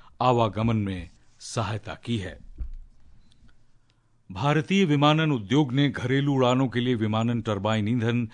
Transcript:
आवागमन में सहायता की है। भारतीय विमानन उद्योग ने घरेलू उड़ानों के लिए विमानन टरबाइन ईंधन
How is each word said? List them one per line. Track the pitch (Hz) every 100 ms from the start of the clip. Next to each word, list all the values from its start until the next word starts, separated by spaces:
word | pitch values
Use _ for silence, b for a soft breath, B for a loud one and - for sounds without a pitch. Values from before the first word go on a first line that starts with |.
| b -
आवागमन | 127 120 113 101 113 110
में | 101 92 87 - _ -
सहायता | - - 104 107 - 78 -
की | 117
है। | 87 73 - - - - - - - - - - - - - _ _ _ _ _ -
भारतीय | 92 139 151 - 196 185
विमानन | 147 147 156 160
उद्योग | 131 95 135 143
ने | 135 143
घरेलू | 101 123 135 143
उड़ानों | 139 123 127 131
के | 120
लिए | 123 120
विमानन | 110 110 117 120
टरबाइन | 110 101 104 110 104
ईंधन | 123 113 120 113